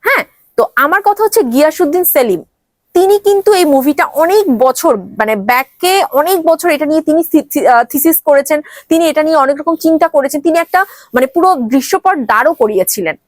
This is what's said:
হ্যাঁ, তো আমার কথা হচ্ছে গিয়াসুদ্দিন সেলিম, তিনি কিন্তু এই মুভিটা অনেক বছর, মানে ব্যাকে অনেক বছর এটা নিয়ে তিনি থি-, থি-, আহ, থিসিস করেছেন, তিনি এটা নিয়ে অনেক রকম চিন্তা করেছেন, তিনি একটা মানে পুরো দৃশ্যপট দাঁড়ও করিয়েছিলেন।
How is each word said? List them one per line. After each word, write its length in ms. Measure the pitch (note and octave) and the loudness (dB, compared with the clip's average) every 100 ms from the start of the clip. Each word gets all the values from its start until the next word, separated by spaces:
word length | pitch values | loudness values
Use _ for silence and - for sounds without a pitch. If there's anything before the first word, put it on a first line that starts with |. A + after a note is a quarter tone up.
হ্যাঁ, 200 | - C5+ - _ _ - | -2 -4 -4 _ _ -4
তো 60 | - - | -2 0
আমার 240 | C#4 F#4 | 0 0
কথা 180 | G4+ G4+ | 0 0
হচ্ছে 180 | G#4+ A4 | 0 0
গিয়াসুদ্দিন 600 | C4+ A#3+ D4+ D#4 E4+ E4+ | 0 2 0 2 -2 -2
সেলিম, 360 | F4+ D4 B3 F3+ - _ _ _ _ | -2 0 0 -2 -6 _ _ _ _
তিনি 220 | - F#4+ G4+ | 0 2 2
কিন্তু 320 | G4+ G4+ G4 | 2 0 2
এই 120 | G4+ | 2
মুভিটা 400 | E4+ C#4 C4 D4 | 2 2 0 0
অনেক 400 | E4+ C4+ E4 G#4 G4 A#3 | -2 0 2 2 0 2
বছর, 340 | C4 B3+ E4 A3+ F#3 - | 0 0 0 -2 -4 -6
মানে 160 | G#3+ G#3+ | -4 -2
ব্যাকে 580 | G3 B3 C4+ _ F4+ F#4+ F4 | -2 -2 -4 _ -2 0 0
অনেক 260 | C4 D#4 F#4+ | 0 0 0
বছর 260 | D#4+ D#4+ F4 | 0 0 0
এটা 160 | D4 D4 | -2 0
নিয়ে 160 | D#4 | -2
তিনি 180 | D#4 D#4 | 0 -2
থি-, 240 | E4 D#4 - | 0 -2 -2
থি-, 160 | - - | -2 2
আহ, 160 | A#3+ | 2
থিসিস 320 | A#3+ C#4+ D#4+ D#4+ | 0 -2 -2 -2
করেছেন, 340 | - C#4 C#4 D4+ D4+ - - | 2 0 2 -4 -4 -20 -2
তিনি 160 | D#4+ E4 | 0 0
এটা 140 | D4+ | 0
নিয়ে 140 | D#4 D#4+ | 0 0
অনেক 200 | C4+ C#4+ | 0 -2
রকম 140 | D4+ D#4+ | -2 -2
চিন্তা 300 | D#4+ D#4+ E4 | 0 2 2
করেছেন, 320 | D4+ C4 D4+ | 0 -2 -2
তিনি 160 | D#4 D#4+ | -2 -2
একটা 220 | E4 F4+ G4 - - | 0 -2 -2 -8 -6
মানে 140 | B3+ C4 | -2 -2
পুরো 220 | E4+ F4+ | 0 0
দৃশ্যপট 640 | F4 A#3 C4+ C4 F#4+ - F#4 | 0 0 -2 -2 -2 0 -2
দাঁড়ও 340 | A3+ A3 C4+ | 0 0 0
করিয়েছিলেন। 640 | E4 A3 G#3+ - - E3 D3+ | 0 0 0 -2 -4 -6 -8